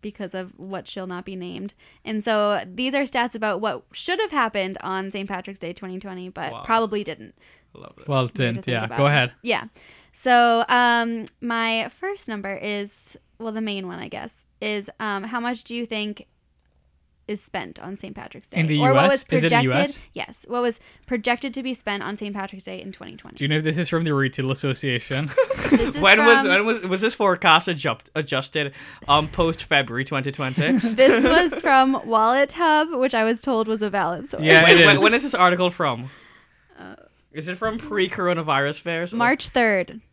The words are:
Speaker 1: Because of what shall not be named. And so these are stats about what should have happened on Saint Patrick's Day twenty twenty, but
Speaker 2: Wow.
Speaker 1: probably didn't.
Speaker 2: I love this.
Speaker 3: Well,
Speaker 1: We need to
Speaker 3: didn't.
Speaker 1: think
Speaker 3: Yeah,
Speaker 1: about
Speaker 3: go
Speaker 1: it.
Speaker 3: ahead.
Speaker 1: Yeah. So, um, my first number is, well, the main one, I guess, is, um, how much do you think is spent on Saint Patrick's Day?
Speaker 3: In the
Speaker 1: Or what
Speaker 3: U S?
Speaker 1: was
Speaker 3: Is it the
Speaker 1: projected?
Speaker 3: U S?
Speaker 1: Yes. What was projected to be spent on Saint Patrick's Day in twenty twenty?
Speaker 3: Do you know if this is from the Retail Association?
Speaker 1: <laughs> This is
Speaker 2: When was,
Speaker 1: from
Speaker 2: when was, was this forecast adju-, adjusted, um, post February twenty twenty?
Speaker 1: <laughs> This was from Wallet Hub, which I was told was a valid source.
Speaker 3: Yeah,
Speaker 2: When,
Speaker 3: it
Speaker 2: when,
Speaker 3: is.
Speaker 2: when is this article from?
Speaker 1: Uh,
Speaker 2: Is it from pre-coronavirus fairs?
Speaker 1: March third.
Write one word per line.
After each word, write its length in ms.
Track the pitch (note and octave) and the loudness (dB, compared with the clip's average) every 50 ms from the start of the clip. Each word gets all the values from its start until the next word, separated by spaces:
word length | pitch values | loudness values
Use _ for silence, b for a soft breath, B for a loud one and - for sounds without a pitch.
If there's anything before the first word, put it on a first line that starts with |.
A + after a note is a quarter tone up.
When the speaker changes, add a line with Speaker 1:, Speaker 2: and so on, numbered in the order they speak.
Speaker 1:
Because 320 | - G#3+ G3+ _ G#3 F3+ - | -12 -14 -12 _ -12 -10 -8
of 240 | F#3+ F#3 F3+ - - | -10 -10 -12 -14 -18
what 300 | - F#3+ G3 F#3 - - | -16 -12 -12 -12 -12 -12
shall 180 | - G3+ F#3 | -12 -12 -10
not 200 | F#3+ F3+ F3 F#3 | -10 -10 -12 -12
be 100 | - G3 | -12 -12
named. 400 | F#3 F3+ F3+ F3+ - F#3+ G3+ - b b b b b b | -12 -12 -12 -12 -12 -12 -14 -14 b b b b b b
And 200 | - A3 A3 G3+ | -8 -6 -4 -2
so 400 | - A3 G#3+ G#3 G#3 G#3 F3+ G2+ | 0 0 2 2 2 0 -2 -4
these 300 | F#3 F#3 F3+ B3+ C4 C4 | -8 -8 -6 -4 -2 -2
are 80 | C#4 C#4 | -2 -2
stats 320 | C4 - C4 A#3+ B3 - | -2 -2 -2 -2 -2 -4
about 260 | - A3 G#3+ G3+ F3+ | -4 -4 -4 -4 -2
what 220 | G#3 G#3+ - - - _ | -2 -4 -4 -6 -10 _
should 280 | _ - - - F4 F#4 | _ -12 -6 -4 -2 -2
have 120 | A4 F#4 | -2 -2
happened 480 | D4+ D4 B3 A3 G#3+ G#3 F#3+ F#3 F#3+ - | 0 -2 -2 0 -2 -4 -4 -4 -6 -8
on 300 | - F3+ F#3+ F#3+ F#3+ F#3+ | -8 -6 -6 -6 -6 -6
Saint 180 | F#3+ G3+ F#3+ G3 | -8 -8 -8 -8
Patrick's 300 | G3+ F3+ F#3 - G3 G3 | -8 -10 -10 -12 -14 -12
Day 140 | - E3 E3+ | -10 -12 -12
twenty 260 | - - F#3 F#3 F#3 | -10 -12 -12 -12 -12
twenty, 280 | G3 G3+ F#3 F3+ F3+ F3+ | -12 -12 -14 -12 -14 -14
but 240 | F#3 - D#3+ C#3+ | -12 -10 -10 -10
Speaker 2:
Wow. 120 | - A2+ - | -10 -10 -4
Speaker 1:
probably 380 | - A3+ A3+ A3+ G#3+ G3+ G#3 G3+ | 0 0 0 2 0 -2 -4 -6
didn't. 320 | E3 D#3+ - A2 G#2+ _ _ b b b b b b _ | -6 -10 -12 -14 -20 _ _ b b b b b b _
Speaker 2:
I 60 | - | -20
love 120 | - - - | -20 -20 -20
this. 120 | - - - | -18 -8 -2
Speaker 3:
Well, 140 | C#3+ C3+ | 0 0
Speaker 1:
We 40 | B2+ | 0
need 80 | A#2+ - | -2 -2
to 80 | - | -2
Speaker 3:
didn't. 140 | C3 A#2+ A#2 A#2 - | -2 -2 -2 -4 -4
Speaker 1:
think 20 | - B2 | -2 -2
Speaker 3:
Yeah, 120 | A#2 A2 | -2 -2
Speaker 1:
about 120 | A2 A#2 A#2 | -4 0 2
Speaker 3:
go 80 | C#3 | 2
Speaker 1:
it. 40 | C#3+ | 4
Speaker 3:
ahead. 220 | D3 D3 B2 A#2+ - _ _ | 4 4 2 0 -4 _ _
Speaker 1:
Yeah. 220 | A#2+ A3+ - - A3 b b b b b b b b | -4 -4 -4 -4 -8 b b b b b b b b
So, 540 | b - - B3+ B3 A#3+ A#3+ A#3+ A#3 A3+ A3+ - | b -6 0 4 6 6 6 6 4 2 2 2
um, 560 | - B3 B3 A#3+ A#3+ A#3 A#3 A#3 A#3 A3+ A3 A3+ _ _ | 2 2 4 4 2 2 0 -2 -4 -6 -8 -12 _ _
my 480 | - A#3+ A#3 A3+ A3+ A3+ A3+ A3+ A3+ A#3+ | -6 -4 -2 -2 0 0 0 -2 -4 -6
first 380 | - _ - F#4+ G4+ G4 - - | -8 _ -8 -8 -8 -8 -10 -10
number 240 | A3+ G3+ G3 G3 | -10 -8 -8 -8
is, 640 | G3 - - G#3 G#3 G#3 G3+ G3+ - - - - - - _ _ _ _ | -8 -6 -6 -6 -6 -6 -6 -8 -12 -18 -20 -20 -20 -20 _ _ _ _
well, 140 | A3+ A3+ | -10 -8
the 100 | G#3+ A3 | -6 -6
main 240 | A3 G#3+ G3+ G3 F#3+ F3+ | -6 -4 -6 -6 -8 -10
one, 120 | F3 - | -10 -12
I 80 | - - | -12 -12
guess, 260 | - - - A3+ - - _ _ _ _ | -12 -12 -12 -12 -16 -20 _ _ _ _
is, 300 | - G#3 G#3+ G#3 G3+ - - _ | -8 -6 -6 -6 -8 -10 -12 _
um, 220 | A3+ G#3+ G3+ G3 F#3+ | -8 -6 -6 -6 -8
how 140 | A3+ A#3 B3 | -8 -8 -6
much 240 | A#3 A#3+ B3 A3+ - | -4 -4 -6 -6 -10
do 100 | - A#3 | -10 -8
you 100 | A#3+ A#3+ | -8 -8
think 400 | A3+ A#3 G#3+ G#3 G#3 G#3 - - _ _ _ _ _ _ _ _ _ _ _ _ _ _ _ _ _ _ _ _ - | -6 -6 -6 -6 -8 -8 -12 -16 _ _ _ _ _ _ _ _ _ _ _ _ _ _ _ _ _ _ _ _ -10
is 140 | G#3 G#3 | -10 -10
spent 380 | - - _ F#3+ C3 F2+ - - | -10 -10 _ -10 -10 -10 -14 -16
on 160 | - - F#3+ | -14 -14 -14
Saint 200 | G3 - G3 G#3 | -14 -14 -16 -16
Patrick's 340 | G3+ - - - - - - | -16 -16 -18 -18 -20 -20 -10
Day? 80 | - - | -4 -4
Speaker 3:
In 100 | D#3+ D#3 | -2 0
the 140 | D#3 D3 | 0 2
Speaker 1:
Or 120 | D#3 E3+ F3+ | 2 4 4
what 80 | F3+ - | 6 4
Speaker 3:
U 20 | |
S? 60 | C#3 | 4
Speaker 1:
was 140 | - C4 - _ - - | 2 2 -2 _ 0 0
Speaker 3:
Is 60 | D#3 | 2
it 60 | E3 | 4
the 60 | - | 2
Speaker 1:
projected? 80 | - - | 2 2
Speaker 3:
U 80 | C3 B2+ - | 2 2 2
S? 200 | - C#4+ C#4+ - - _ _ | 0 0 -4 -8 -14 _ _
Speaker 1:
Yes. 320 | - - - - - - - | -12 -12 -12 -14 -20 -14 -8
What 120 | A3+ A#3+ | -4 -2
was 180 | A#3+ B3 A3+ - b b b b b | -2 -2 -2 -4 b b b b b
projected 480 | - B3+ A#3+ G#3 B3 A#3+ A#3+ - C4+ A3+ | -6 -6 -4 -2 -2 -2 -2 -4 -8 -8
to 100 | C4+ B3+ | -8 -8
be 100 | C4 B3+ | -8 -8
spent 300 | A3 - - G3+ G3+ - | -8 -6 -8 -8 -6 -6
on 140 | - G3+ G#3 | -8 -10 -8
Saint 180 | G#3+ G#3 G3+ | -10 -10 -8
Patrick's 280 | G#3 F#3+ G3 - F#3+ F#3 | -8 -10 -10 -12 -16 -16
Day 160 | - F#3 F#3 | -14 -14 -14
in 100 | - F#3+ | -14 -16
twenty 240 | F#3+ - - - - | -16 -16 -18 -20 -20
twenty? 220 | - - - - - | -20 -20 -20 -10 -6
Speaker 3:
Do 60 | C#3 | -2
you 40 | C#3+ | 0
know 100 | D3+ D#3 | 0 0
if 60 | D#3 | 0
this 140 | D#3 D#3 D3+ | 0 0 0
is 100 | F3 - | -2 0
from 160 | - E3 E3 | 0 0 0
the 100 | D#3+ D3 | 2 2
Retail 340 | C#3 C3+ C3 C3 - C3 C3 | 2 0 0 -2 -2 -4 -4
Association? 800 | C3+ - - C#3 C3+ - - C#3 B2 A#2+ - - C3+ C3 D3+ D3 - | -4 -2 -2 -4 -4 -2 -4 -4 -4 -4 -4 -4 -4 -4 -4 -2 0
Speaker 1:
<laughs> 40 | - C5 - - - - - | 0 0 0 0 -6 0 2
This 240 | - A#3+ A#3 C#4 - | 4 4 4 2 -2
is 20 | F#3+ | 2
Speaker 2:
When 280 | F#3 G3 - A3 - | 6 6 6 8 8
was, 160 | C#4+ - - | 6 6 6
Speaker 1:
from 80 | - F#3 | 6 4
Speaker 2:
when 160 | F3+ F#3+ G#3 | 2 2 2
was, 160 | A3 B3+ A3+ | 2 -2 -2
was 180 | F#3 F#3 F#3 F#3+ | -2 -4 -2 0
this 140 | G#3 A3 - | 0 -2 0
forecast 560 | - A3 G3 F3+ F3 - F#3 D#3 D#3+ E3+ - | 2 2 2 2 2 6 6 6 6 6 2
adju-, 320 | E3+ D3 - D#3 A2 - - _ _ | -6 -4 -2 -4 -4 -4 -8 _ _
adjusted, 600 | D#3 D#3 C#3 - C3 C3+ - - D#3 D3 C#3 C3+ B B B B B B - | -6 -6 -2 -2 -4 -4 -2 -4 -4 -4 -4 -6 B B B B B B 2
um, 220 | C#3+ D3+ D#3 D3+ | 2 4 4 0
post 340 | - - F3 E3 D#3+ - - | -2 0 0 0 0 -2 -4
February 400 | - - C#3+ C#3 A#2 A#2 B2 C3+ | 0 2 2 2 0 -4 -6 -6
twenty 260 | C3+ D#3 C#3 C3 C#3 | -4 -4 -4 -4 -4
twenty? 440 | C3+ - C#3+ C3 B2+ - D3 D#3 C4 A#3+ | -6 -4 -6 -4 -2 0 0 2 2 2
Speaker 1:
<laughs> 20 | |
This 440 | - A#3 A3+ G#3+ C4 C4+ - A3+ - | 0 -2 2 6 6 6 8 6 6
was 380 | - D#4+ E4 F4+ E4+ E4 D#4+ | 6 6 4 4 2 0 -2
from 400 | - F4 C#4 C4 C4 C4 C4+ B3 - | 0 4 4 6 6 4 2 -2 -2
Wallet 460 | - A3+ A3 A3 A3+ B3 C4+ C#4+ C#4+ | 0 2 2 4 4 4 2 2 0
Hub, 380 | - E4 F4 D#4+ D#4 D4+ D#4 D#4+ | 0 -2 2 2 4 4 2 0
which 240 | E4+ B3+ C4 C4 - | 0 -2 -2 0 2
I 80 | A#3 A3 | 2 2
was 160 | A3 A#3 A3+ | 2 0 -2
told 280 | - - C4 A3 A3 G#3+ | -2 -2 0 0 0 -2
was 120 | A3 G#3+ | -2 -2
a 80 | G#3 G#3 | -2 -2
valid 400 | F#3 G3+ F#3 D#3+ F3 D#3 - - | -2 -2 -2 -2 -4 -6 -8 -10
source. 140 | - - D3+ | -8 -2 6
Speaker 3:
Yeah, 180 | D#3 D#3+ D#3+ D#3+ | 8 8 10 10
Speaker 2:
When, 180 | E3+ E3 E3+ | 10 10 10
Speaker 3:
it 40 | E3 | 10
Speaker 2:
when, 100 | D#3 - C3+ | 8 8 8
Speaker 3:
is. 40 | |
Speaker 2:
when 120 | - A3 A3 | 6 6 4
is 100 | A#3 C4+ | 4 0
this 100 | C#4+ - | 0 2
article 360 | - F3+ F3+ F3 F3 F3+ F3+ | 4 4 4 4 4 0 0
from? 400 | F3 - F3 D3 B2 A#2 A#2+ C3 b b b b b b b b b b b b _ - | 0 0 -2 -2 -2 -2 -8 -14 b b b b b b b b b b b b _ -20
Speaker 1:
Uh, 180 | F#2 F#2 F#2+ - - _ _ _ _ _ | -20 -20 -20 -20 -20 _ _ _ _ _
Speaker 2:
Is 160 | _ D3+ D#3 E3+ | _ -12 -10 -10
it 100 | F3+ F#3 | -8 -4
from 200 | A3+ A3 A3 A#3 | -4 -4 -4 -6
pre-coronavirus 1040 | A3+ - G#3 G#3 - F#3+ - - F#3+ F3 F3 E3 D#3 D3+ D3 C3+ C#3 C#3+ D3 - | -8 -6 0 0 0 0 0 -2 0 0 0 0 0 0 2 2 2 0 -2 -4
fairs? 320 | - E3+ E3+ E3 E3+ F3 G3+ | -6 -6 -4 -4 -4 -6 -2
Speaker 1:
March 340 | A#3 A#3+ A#3+ B3+ C4+ - - | 0 2 2 2 0 -2 -4
third. 540 | - B3+ A#3+ A3+ G#3 F#3+ F3 - - A3 - _ | 0 2 2 4 2 0 -2 -4 -8 -20 -20 _